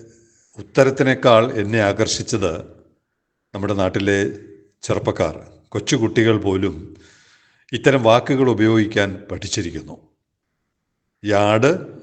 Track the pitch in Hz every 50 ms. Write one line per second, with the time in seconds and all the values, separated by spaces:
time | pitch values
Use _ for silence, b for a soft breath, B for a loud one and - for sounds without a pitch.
0 | - - - _ _ _ _ _ _ _ _ - - - - - 135 135 131 -
1 | 143 131 131 127 - 131 117 110 113 123 - 110 101 101 113 113 107 101 101 101
2 | 110 98 - - 107 - - 107 95 90 80 90 - - - - _ _ _ _
3 | _ _ _ _ _ _ _ _ _ _ - 101 98 104 104 98 95 92 - 98
4 | 98 98 101 98 101 - - - - - - - _ _ _ _ - - 110 95
5 | - - - - 95 80 76 - - - - _ _ _ - - - - 151 127
6 | 113 107 110 - 113 113 110 104 92 98 95 95 95 95 80 78 - - - b
7 | b b b b b b b b b b b b b b - 113 - 147 131 135
8 | 113 110 113 123 120 - 143 131 135 127 113 101 107 110 113 110 107 104 - 104
9 | 101 98 92 95 - - 90 82 - - - 110 92 85 - 78 - 78 76 -
10 | _ _ _ _ _ _ _ _ _ _ _ _ _ _ _ _ _ _ _ _
11 | _ _ _ _ - 104 101 101 104 104 107 110 117 143 175 185 - - - -